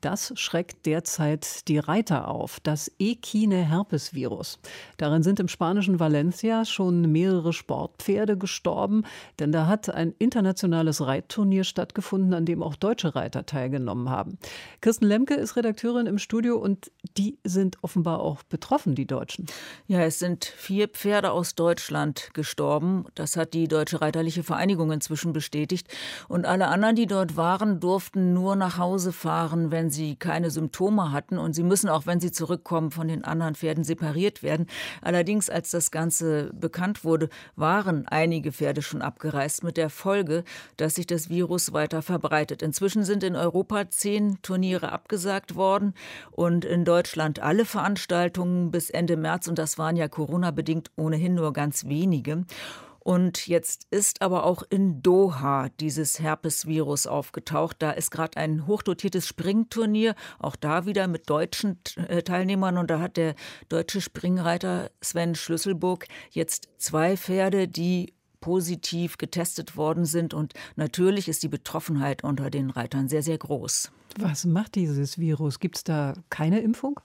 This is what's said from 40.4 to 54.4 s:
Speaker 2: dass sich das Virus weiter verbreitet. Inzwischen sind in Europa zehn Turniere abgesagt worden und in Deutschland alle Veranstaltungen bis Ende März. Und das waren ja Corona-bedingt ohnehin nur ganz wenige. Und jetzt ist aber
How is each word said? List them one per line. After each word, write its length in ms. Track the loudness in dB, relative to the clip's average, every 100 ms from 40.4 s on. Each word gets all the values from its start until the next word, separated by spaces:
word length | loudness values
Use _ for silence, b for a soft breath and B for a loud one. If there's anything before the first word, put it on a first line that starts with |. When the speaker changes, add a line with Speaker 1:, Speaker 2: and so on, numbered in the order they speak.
| -2 B B -2
Speaker 2:
dass 180 | -2
sich 140 | 0 -2
das 200 | -2 0
Virus 440 | 0 0 0 0
weiter 300 | -2 -2 -2
verbreitet. 600 | -2 -2 2 0 0 -2
Inzwischen 400 | -4 0 0 2
sind 200 | 0 0
in 100 | 0
Europa 560 | 0 0 2 0 -2 -2
zehn 500 | -2 0 2 2 0
Turniere 500 | -2 0 2 0 -2
abgesagt 640 | -6 _ -4 -2 -4 -4 0
worden 380 | 4 4 2 -2 B B B
und 340 | 0 2 4
in 200 | 2 2
Deutschland 560 | 6 4 4 0 0 0
alle 240 | 2 2
Veranstaltungen 1080 | 2 0 0 -2 0 2 2 0 0 2 2
bis 200 | 0 -2
Ende 260 | 0 2 2
März. 320 | 2 -2 -2
Und 100 | -2
das 180 | -2 -2
waren 200 | 0 2
ja 100 | 0
Corona-bedingt 840 | -2 -2 0 0 0 0 -2 -2 -4
ohnehin 380 | 0 2 2
nur 180 | 2 2
ganz 340 | 0 -2 -2 -2
wenige. 580 | 0 2 2 0 -2 -4 B B B B B
Und 440 | 0 4 4 0 2
jetzt 400 | 2 2 -8 -2
ist 300 | 0 2 0
aber 240 | 0 2